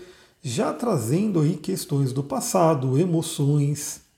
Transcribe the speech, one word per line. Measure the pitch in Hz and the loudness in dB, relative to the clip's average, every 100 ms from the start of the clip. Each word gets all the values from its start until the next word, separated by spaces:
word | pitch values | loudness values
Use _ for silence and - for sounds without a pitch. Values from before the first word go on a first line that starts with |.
| - - - _ | -12 -20 -20 _
já | 135 127 294 | -6 -2 -2
trazendo | - 240 151 110 165 214 170 | -2 -2 -2 0 0 0 2
aí | 147 - | 2 0
questões | - 190 - 139 131 | -4 -6 -2 0 0
do | 127 | -2
passado, | 139 262 - 185 160 151 131 131 | -4 -4 0 4 4 4 2 2
emoções, | 180 165 156 - 139 147 143 143 - - _ | 2 0 0 0 2 2 2 -2 -6 -12 _